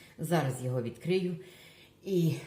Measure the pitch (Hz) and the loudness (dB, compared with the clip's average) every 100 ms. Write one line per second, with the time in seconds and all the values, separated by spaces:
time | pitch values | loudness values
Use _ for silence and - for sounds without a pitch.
0 | - - 156 165 135 131 127 127 117 - | -20 -10 0 2 2 -2 -2 -2 -2 -6
1 | 160 190 180 165 - - - - - _ | 0 0 0 -4 -10 -20 -20 -20 -20 _
2 | 190 180 165 - | 0 4 4 2